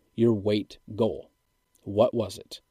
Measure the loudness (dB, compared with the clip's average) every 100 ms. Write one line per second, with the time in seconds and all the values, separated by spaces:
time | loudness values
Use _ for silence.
0 | _ 2 2 2 0 -2 -2 -12 -10 -2
1 | -2 -2 -12 _ _ _ _ _ -4 2
2 | 2 0 -4 -8 -18 -20 _